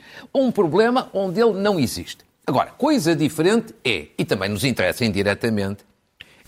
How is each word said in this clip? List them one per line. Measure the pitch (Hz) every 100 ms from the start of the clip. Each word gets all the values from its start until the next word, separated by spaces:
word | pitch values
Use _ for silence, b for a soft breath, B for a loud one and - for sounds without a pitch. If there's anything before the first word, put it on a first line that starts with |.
| B B B
um | 269 262
problema | - 170 160 233 247 -
onde | 190 190 175
ele | 233
não | 190 202 185
existe. | 127 - 82 - _ _
Agora, | - 131 -
coisa | - 294 285 160
diferente | 165 147 - 165 226 226 -
é, | 127 92 73 -
e |
também | 175 110 98
nos | 104
interessa | 135 113 92 -
indiretamente, | 117 98 98 98 117 107 98 101 _ _ _ _ B B